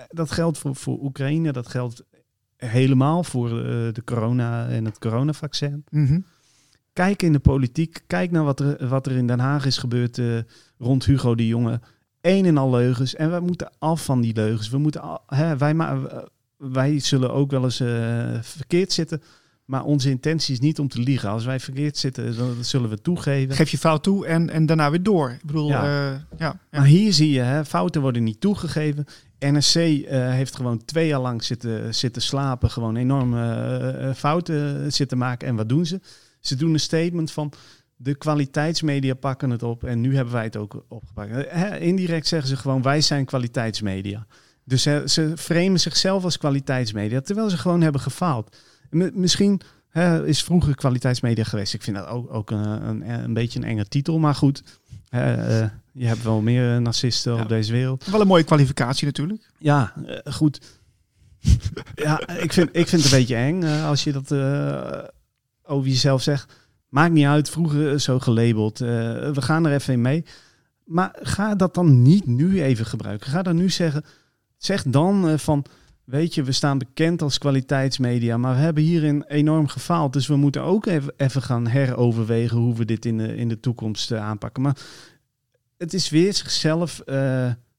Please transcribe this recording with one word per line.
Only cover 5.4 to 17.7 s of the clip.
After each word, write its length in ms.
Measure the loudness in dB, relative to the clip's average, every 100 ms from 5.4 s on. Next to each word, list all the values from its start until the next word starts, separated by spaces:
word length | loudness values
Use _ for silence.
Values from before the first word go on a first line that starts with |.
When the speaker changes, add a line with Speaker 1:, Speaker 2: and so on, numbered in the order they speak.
| -8 -6 -6 -8 -4
Speaker 2:
Mhm. 300 | 0 2 2 -2 _ _ _ _ _ _
Speaker 1:
Kijk 280 | -2 0 2
in 100 | 2
de 80 | 4
politiek, 640 | 4 2 0 -2 -4 -6 -6
kijk 240 | -4 0
naar 120 | 0
wat 160 | 0 0
er, 280 | -2 -2 -2
wat 180 | -2 0
er 40 | -2
in 120 | 0
Den 120 | 0
Haag 260 | 0 0 0
is 120 | -2
gebeurd, 400 | -2 0 -2 -2
eh, 200 | -2 -2 -6 -14 _ _
rond 280 | 0 2 4
Hugo 300 | 2 4 2
de 120 | 2
Jonge. 320 | 0 0 -2 -8 _ _ _
Een 240 | 2 4 4
en 120 | 4
al 120 | 4
leugens. 460 | 4 2 0 -2 -2
En 160 | -2
we 80 | 0
moeten 320 | -2 -4 -8 _
af 260 | -4 -2 0
van 160 | 0
die 120 | 0
leugens. 360 | 0 0 -2 -2
We 80 | 0
moeten 240 | -2 -2
al, 200 | -10 -12 -4
hè, 300 | 0 0 0
wij 160 | 0
ma-, 520 | 0 -2 -4 -6 -10 -16 _ _ _
wij 420 | -6 0 0 0
zullen 340 | 0 0 2
ook 180 | 0 0
wel 120 | 0
eens, 160 | -2